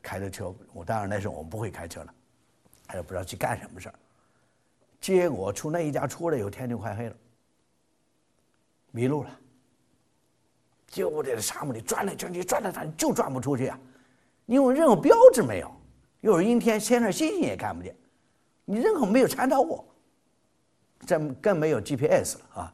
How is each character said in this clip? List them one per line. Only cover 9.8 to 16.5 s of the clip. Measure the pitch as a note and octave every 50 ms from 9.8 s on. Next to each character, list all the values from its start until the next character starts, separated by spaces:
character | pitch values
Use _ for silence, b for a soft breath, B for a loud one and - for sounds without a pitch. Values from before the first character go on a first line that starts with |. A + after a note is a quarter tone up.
| _ _ _ _ _ _ _ _ _ _ _ _ _ _ _ _ _ _ _ _ _
就 | _ - F#3 F#3+ E3+ D3+ D3+
在 | C#3+ C3+ A#2+
沙 | A2 G#2 - - - -
漠 | C#3+ A#2+
里 | A2+
转 | G#2+ - - - -
来 | G3 -
转 | - F#3+ F3+ F3
去， | F3 F3+
转 | - - - A3+
来 | F#3+
转 | E3 - D#3+ D#3
去， | D#3
就 | - D#4+ D4+ F3+
转 | - - -
不 | C3+ B2+
出 | A#2 C3+ C#3+
去 | A#2 C3
啊！ | - - - b b b b b b b b b b b b _
因 | - A#3 C#4 C#4
为 | B3 C4
任 | D4 E4
何 | C#4+ G#3+
标 | - - D4 A4+ A4+ B4 B4+ -
志 | A#3+ E3+
没 | A#2+ G#2 F2
有， | - - - - - - _ _ _ _ _ _
又 | - G#3+ G3+
是 | E3 F3+
阴 | A3+